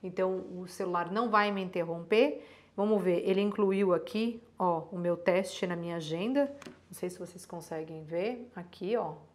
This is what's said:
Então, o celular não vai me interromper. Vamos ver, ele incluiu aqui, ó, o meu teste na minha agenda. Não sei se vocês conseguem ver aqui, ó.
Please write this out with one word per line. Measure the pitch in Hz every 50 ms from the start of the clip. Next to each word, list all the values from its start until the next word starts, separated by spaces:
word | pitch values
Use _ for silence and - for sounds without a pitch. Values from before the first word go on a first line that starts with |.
| -
Então, | 185 180 196 185 185 185 185 - - 180 180
o | 180 175
celular | - - 196 180 175 175 175 175 190
não | 208 240 233
vai | 208 208 208 208
me | 202 196
interromper. | 190 180 185 180 170 160 165 170 170 - 214 214 247 294 - - - - - - - _ _ -
Vamos | 202 214 220 208
ver, | 180 185 175 170 - -
ele | 190 190
incluiu | 202 208 202 - 208 196 190 196 202 185
aqui, | 175 165 165 - - 214 226 233 226 - - - _ _
ó, | 185 180 175 165 170 -
o | - 180
meu | 175 175 175 170
teste | 175 - 175 180 190 190 - - -
na | 180 175
minha | 170 170 170 170
agenda. | 170 160 151 156 165 190 233 269 277 285 285 285 - - - - - _ _
Não | 185
sei | - - 180
se | 180 -
vocês | 180 175 - 180 -
conseguem | - - 170 160 - 170 156 160 160 165 160 156
ver | 151 165 170 185 220 254 240 - - -
aqui, | - 175 - - - 185 180 226
ó. | 233 202 160 151 156 - - _